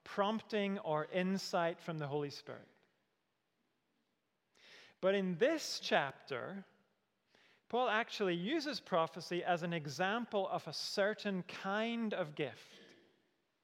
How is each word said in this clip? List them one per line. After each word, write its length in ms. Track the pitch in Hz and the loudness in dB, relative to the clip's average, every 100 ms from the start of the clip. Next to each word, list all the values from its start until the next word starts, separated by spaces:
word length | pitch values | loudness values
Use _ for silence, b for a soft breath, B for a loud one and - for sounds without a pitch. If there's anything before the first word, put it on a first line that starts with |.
prompting 720 | - - 202 220 - 214 202 196 | -6 0 0 0 -2 0 0 -2
or 280 | 165 151 151 | 0 -2 0
insight 680 | 180 185 190 - 185 170 170 | 0 0 0 0 0 0 -2
from 180 | - 160 | -6 -4
the 80 | 143 | -2
Holy 240 | 147 147 | -2 -2
Spirit. 380 | - - 117 - _ _ _ _ _ _ _ _ _ _ _ _ _ _ _ _ _ _ B B B B _ | -6 -14 -16 -18 _ _ _ _ _ _ _ _ _ _ _ _ _ _ _ _ _ _ B B B B _
But 120 | 185 | 4
in 220 | 196 185 165 | 4 2 4
this 440 | 254 320 - - | 4 4 -2 -6
chapter, 840 | - 175 135 - - 123 123 196 - _ _ _ _ _ b b b b - | 2 4 4 -4 -6 -6 -4 -8 -12 _ _ _ _ _ b b b b -2
Paul 220 | 233 247 | 2 4
actually 440 | 214 233 - 190 | 2 0 0 2
uses 460 | 170 185 330 294 220 | 2 2 0 0 -6
prophecy 640 | - 180 160 180 160 175 | 0 2 2 -2 -6 -2
as 180 | 175 175 | 2 2
an 120 | 175 | 0
example 760 | 170 147 131 190 226 233 208 190 | -2 -2 0 0 0 0 -2 0
of 180 | 156 - | -2 -4
a 60 | |
certain 680 | - - - 202 214 208 185 | -6 -2 2 2 0 -2 -2
kind 720 | - - 190 208 226 233 220 | -4 -6 -2 -2 -2 -2 -2
of 200 | 180 156 | -2 -2
gift, 460 | 151 139 107 - - - - _ _ _ _ _ _ | -2 -4 -6 -18 -20 -20 -20 _ _ _ _ _ _